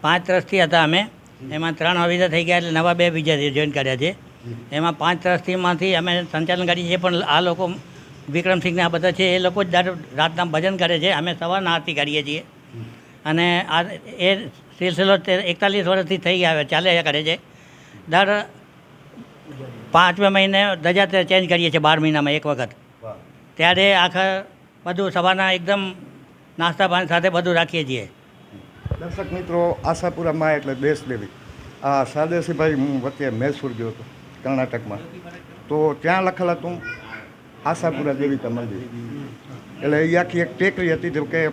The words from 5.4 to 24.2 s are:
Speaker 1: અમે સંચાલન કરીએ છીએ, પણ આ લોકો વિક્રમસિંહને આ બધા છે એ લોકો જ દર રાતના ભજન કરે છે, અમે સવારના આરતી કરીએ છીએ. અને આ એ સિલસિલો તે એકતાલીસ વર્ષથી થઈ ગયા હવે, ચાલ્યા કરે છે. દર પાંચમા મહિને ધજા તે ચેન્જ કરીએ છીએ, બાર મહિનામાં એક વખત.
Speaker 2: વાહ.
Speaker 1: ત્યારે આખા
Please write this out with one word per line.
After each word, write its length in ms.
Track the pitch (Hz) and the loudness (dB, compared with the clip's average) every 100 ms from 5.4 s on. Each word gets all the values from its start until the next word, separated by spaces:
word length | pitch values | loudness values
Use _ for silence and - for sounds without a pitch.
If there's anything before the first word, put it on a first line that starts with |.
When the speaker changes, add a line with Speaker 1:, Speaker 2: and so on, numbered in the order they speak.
| 175 185 180 175 190 | 0 0 0 0 0
Speaker 1:
અમે 320 | 175 175 175 175 | 0 0 -2 -2
સંચાલન 340 | 156 165 180 180 | -4 0 0 0
કરીએ 220 | 175 175 | 0 0
છીએ, 80 | 180 | 0
પણ 180 | 180 | 0
આ 260 | 175 - 147 | 0 2 2
લોકો 300 | 175 170 180 185 - - - - - | 2 0 -4 -6 -12 -20 -20 -18 -6
વિક્રમસિંહને 520 | 151 180 185 180 175 | -2 2 2 2 2
આ 60 | 170 | 2
બધા 240 | 165 180 | 2 0
છે 120 | 175 | 2
એ 140 | 185 180 | 2 2
લોકો 260 | 180 190 | 0 0
જ 60 | 190 | 2
દર 260 | 175 175 139 139 127 | 2 2 -4 -10 -2
રાતના 280 | 160 165 | -2 0
ભજન 320 | 175 156 180 190 | -2 0 0 0
કરે 220 | 170 170 | 0 2
છે, 120 | 175 | 2
અમે 240 | 160 170 | 0 -2
સવારના 400 | 170 170 190 185 | -4 -2 -2 0
આરતી 200 | 170 160 | -2 -2
કરીએ 280 | 147 147 151 | -4 -2 -2
છીએ. 220 | 143 151 - - - 117 117 - - - | -4 -8 -10 -20 -20 -16 -14 -16 -20 -10
અને 380 | 156 160 175 175 | -2 0 2 0
આ 200 | - 156 180 - - 226 | 0 -2 -2 -8 -16 -2
એ 280 | 185 196 131 - - - | 0 0 -4 -14 -20 -4
સિલસિલો 380 | 180 160 190 196 | -4 0 4 2
તે 160 | - | 2
એકતાલીસ 540 | 185 185 175 202 202 175 | 0 0 0 0 0 0
વર્ષથી 320 | 190 170 185 | 0 0 -2
થઈ 200 | 175 185 | 0 2
ગયા 140 | 175 | 2
હવે, 120 | 160 | 2
ચાલ્યા 380 | 139 160 180 170 | 0 0 2 2
કરે 200 | 156 143 | 2 -2
છે. 160 | 156 175 - - - - - 104 127 | -2 -4 -6 -20 -20 -20 -20 -20 0
દર 360 | 165 196 208 214 - - - - - - - - - - 135 131 117 - | 2 4 2 -2 -14 -20 -20 -20 -20 -20 -20 -20 -20 -20 -16 -16 -16 0
પાંચમા 380 | 165 180 175 202 | 4 4 4 2
મહિને 460 | 196 196 196 202 185 | 4 4 2 2 0
ધજા 300 | 156 180 196 | 0 2 2
તે 180 | 190 | 2
ચેન્જ 240 | 175 185 185 | 4 2 4
કરીએ 220 | 175 170 | 2 2
છીએ, 100 | 160 | 4
બાર 200 | 151 156 | 4 4
મહિનામાં 320 | 156 151 147 | 4 2 2
એક 140 | 151 151 | 0 -2
વખત. 220 | 131 120 - - - | -2 -4 -8 -20 -20
Speaker 2:
વાહ. 120 | 110 101 - - - - | -16 -16 -20 -20 -20 0
Speaker 1:
ત્યારે 380 | 165 180 196 | 2 4 4
આખા 480 | 190 175 180 | 6 4 2